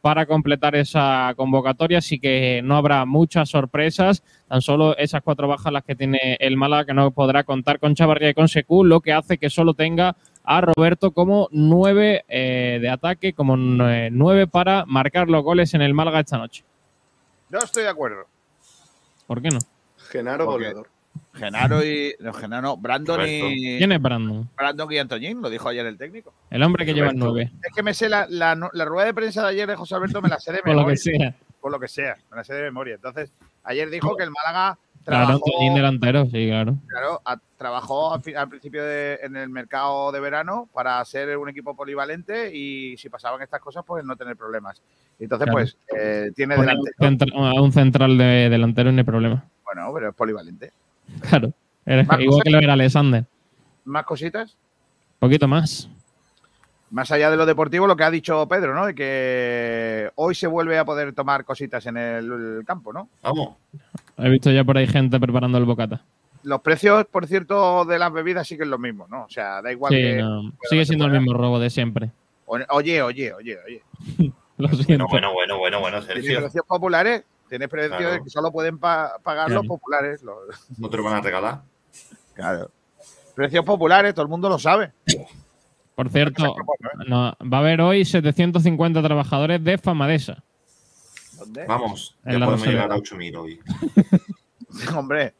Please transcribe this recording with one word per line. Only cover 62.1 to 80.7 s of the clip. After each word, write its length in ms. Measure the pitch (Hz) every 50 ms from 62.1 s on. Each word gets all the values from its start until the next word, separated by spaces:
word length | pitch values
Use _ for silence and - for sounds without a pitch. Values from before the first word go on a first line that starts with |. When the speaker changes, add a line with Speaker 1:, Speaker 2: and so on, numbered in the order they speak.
| 117 117 113 117 123 120 117 113 110 110
Speaker 2:
el 60 | 110
campo, 260 | - 185 180 - 110 110
¿no? 160 | 165 202 _ _ _ _
Speaker 4:
Vamos. 340 | - 143 156 143 - - _ _ _ - 147 _ _ _ - _ _ _ -
Speaker 1:
He 100 | 117 127
visto 220 | 131 131 - 147
ya 140 | 131 135 135
por 120 | 123 -
ahí 100 | 135 131 123
gente 300 | - 143 135 127 120 127
preparando 360 | 120 123 120 127 123 123 123 123
el 60 | 123
bocata. 380 | 120 120 113 117 110 - 131 _ _ _ _ _ _ _ - _
Speaker 2:
Los 180 | 139 143 135 _
precios, 420 | 156 160 151 - 208 202 214 208
por 200 | - _ 190 175 147
cierto, 560 | 180 190 180 139 196 202 196 180 180 180 175
de 140 | 165 175 170
las 140 | 175 175 156
bebidas 340 | 160 160 170 185 185 160
siguen 240 | - 175 147 156 147
los 100 | 135 120
mismos, 280 | 120 123 113 101 90 87
¿no? 160 | 110 131 117
O 60 | -
sea, 320 | - 120 107 101 98 98 101
da 80 | 120
igual 220 | 127 123 135 139 139
Speaker 1:
Sí, 60 | 131
Speaker 2:
que 160 | 127 120 117 110 110
Speaker 1:
no, 180 | 110 107 107 104
Speaker 2:
pueda 260 | 110 - - - -
Speaker 1:
sigue 160 | 160 160 160
siendo 200 | 147 160 151 147
el 60 | 143 139
Speaker 2:
temporada. 80 | 139
Speaker 1:
mismo 120 | 131 127 120 120
robo 200 | 120 123 123 120
de 100 | 120 120
siempre. 400 | - - 120 117 107 110 113 113 - _ _ _ _ _ _
Speaker 2:
O-, 120 | - 113 120 131 -
oye, 320 | 143 143 147 160 170 160 135
oye, 300 | 120 123 131 135 110 95
oye, 240 | 95 110 117 107 90 90
oye. 180 | 101 120 110 _ _ - - - - - -
Speaker 1:
<laughs> 140 | 175 143 131 _ _ _ _
Lo 120 | _ 139 147
siento. 380 | 147 127 143 143 165 139 92 -
Speaker 4:
Bueno, 240 | - 135 92 98 95
bueno, 260 | 90 90 92 101 95
bueno, 0 |
bueno, 220 | 92 90 95 101
bueno, 200 | 95 92 98 104 104
Speaker 2:
Tiene 180 | 92 92 107 123
Speaker 4:
Sergio. 180 | 143 139 123
Speaker 2:
precios 240 | 113 139 - 170 165
populares, 560 | _ 180 180 170 185 175 165 180 220 240 214 - _ _ _ _ _
tiene 200 | 127 123 139 135
precios 280 | 156 151 151 151 165 180
Speaker 4:
Claro. 260 | 180 170 180 170 147
Speaker 2:
que 60 | 135
solo 200 | - 151 156 165
pueden 280 | 160 160 160 165 160 156
pa-, 340 | 165 175 170 160 156 139 - - _
pagar 240 | - 156 151 160
Speaker 1:
Claro. 160 | 139 120 123 117
Speaker 2:
los 60 | 107
populares. 540 | 175 156 - - 147 147 139 143 147 147 131
Los 120 | 113 101 110 95 101 110 - _ _